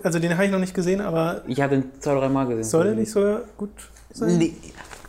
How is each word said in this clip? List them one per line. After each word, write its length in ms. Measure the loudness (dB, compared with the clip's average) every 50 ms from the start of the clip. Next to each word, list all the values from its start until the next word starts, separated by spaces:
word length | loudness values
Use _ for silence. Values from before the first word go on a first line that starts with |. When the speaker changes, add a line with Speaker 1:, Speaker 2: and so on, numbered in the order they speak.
| -2
Speaker 1:
also 140 | 0 0 2
den 140 | 0 0 2
habe 100 | 2 2
ich 40 | 2
noch 80 | 2 0
nicht 160 | -2 -2 -2
gesehen, 260 | -2 0 0 0 0
aber 420 | 0 -2 0 0 0 0 -2 -6 -6
Speaker 2:
Ich 140 | -4 0 0
habe 160 | 2 2 2
den 240 | 2 0 -2 -8 -6
zwei, 140 | -2 0 2
drei 140 | 2 2 2
Mal 180 | 2 0 0
gesehen. 180 | 0 -2 -2 -2
Speaker 1:
soll 200 | 0 2 2 2
der 100 | 2 2
nicht 160 | 0 -2 0
so 280 | 0 2 2 2 0 -2 -6 -10 -10
gut 140 | -10 -10 -10 -10 -16 -20 -20 -20 -20 -20 -20
sein? 260 | -8 -4 0 2 4 4
Speaker 2:
Nee. 160 | 2 2 0 -6 -18 -20 -18 -18 -18 -18 -18 -20 -20